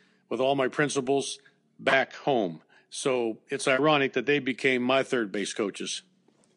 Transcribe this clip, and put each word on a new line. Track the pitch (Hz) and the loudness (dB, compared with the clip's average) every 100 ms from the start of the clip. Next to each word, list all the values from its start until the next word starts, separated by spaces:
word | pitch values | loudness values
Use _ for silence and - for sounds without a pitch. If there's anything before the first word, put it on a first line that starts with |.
| _ _ _ | _ _ _
with | 120 | 0
all | 131 139 | 2 2
my | 127 | 0
principles, | - 143 143 127 139 131 - _ _ _ _ | 0 0 0 0 -2 -2 -10 _ _ _ _
back | - 135 120 - | 2 2 2 -2
home. | - 127 95 80 - _ _ | 0 0 0 -4 -16 _ _
So | - 143 127 113 110 _ | -6 -2 0 -2 -6 _
it's | 139 - | -4 0
ironic | 131 151 147 135 | 2 4 4 2
that | 131 117 | 0 0
they | 147 | 0
became | 131 123 139 127 | 0 -2 0 2
my | 123 135 | 2 2
third | 131 127 104 | 2 -2 -2
base | 101 98 | -4 -4
coaches. | - 101 - 95 - - _ _ _ _ | -2 -4 -4 -8 -10 -12 _ _ _ _